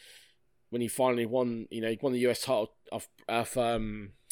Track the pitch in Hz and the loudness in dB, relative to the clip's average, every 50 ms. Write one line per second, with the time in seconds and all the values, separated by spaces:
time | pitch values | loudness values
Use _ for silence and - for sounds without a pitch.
0 | - - - - - _ _ _ _ _ _ _ _ _ 120 120 120 107 - - | -20 -20 -20 -20 -20 _ _ _ _ _ _ _ _ _ -4 -2 -2 -2 0 2
1 | 127 127 123 120 117 110 123 131 127 120 117 113 - - - 117 110 113 113 107 | 2 4 4 2 0 0 2 0 0 0 -2 -4 -6 -8 -6 -4 -2 -2 -2 0
2 | 147 135 127 123 123 123 113 - - 135 131 104 110 - _ _ _ - - - | 0 0 2 4 4 4 2 2 0 0 2 2 0 -2 _ _ _ -10 -10 -8
3 | - - _ _ - - 113 117 120 - - 127 120 117 117 113 107 107 107 107 | -10 -12 _ _ -4 -2 0 0 0 0 0 0 0 2 0 0 -2 -4 -6 -8
4 | 101 98 - _ _ - | -10 -14 -18 _ _ -12